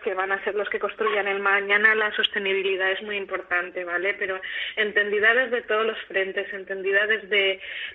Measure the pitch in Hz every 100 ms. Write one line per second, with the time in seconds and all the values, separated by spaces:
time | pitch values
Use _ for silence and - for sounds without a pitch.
0 | - 185 190 196 220 202 196 214 202 -
1 | 214 208 196 196 202 202 196 208 220 220
2 | 214 214 208 214 196 190 190 190 190 190
3 | 214 202 190 185 185 180 180 185 175 175
4 | 190 202 196 190 - - - - 214 208
5 | 208 208 214 233 254 240 - 214 220 -
6 | - 190 190 190 190 196 190 196 190 196
7 | 208 220 190 208 196 190 - - -